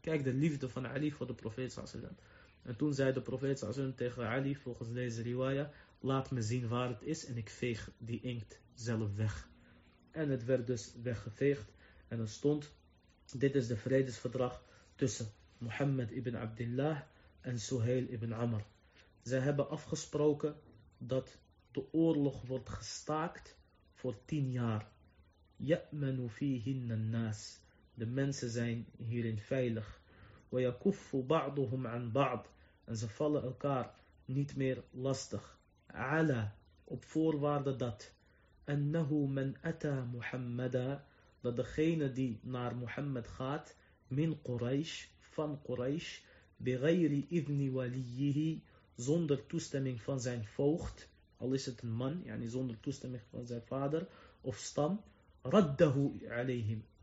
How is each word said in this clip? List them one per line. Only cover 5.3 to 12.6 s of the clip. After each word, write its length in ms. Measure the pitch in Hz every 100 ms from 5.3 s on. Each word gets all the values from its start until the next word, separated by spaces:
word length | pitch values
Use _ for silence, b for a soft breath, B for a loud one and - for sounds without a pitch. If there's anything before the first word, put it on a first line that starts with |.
| 123 131 139 147 B B -
"Laat 320 | 131 135 131
me 100 | 131
zien 260 | 107 123 117
waar 220 | 120 123
het 120 | 110
is 240 | 147 160 -
en 120 | 117
ik 120 | 110
veeg 420 | - 123 110 - -
die 240 | 117 113
inkt 380 | 127 120 101 - -
zelf 420 | - 117 113 104 101
weg." 340 | 107 82 - b b b b b -
En 180 | 160 147
het 160 | 127 117
werd 220 | 127 117
dus 260 | 120 - 120
weggeveegd. 680 | 120 110 - - 139 143 - b b b b
En 120 | 117
er 100 | 110
stond: 440 | - 143 151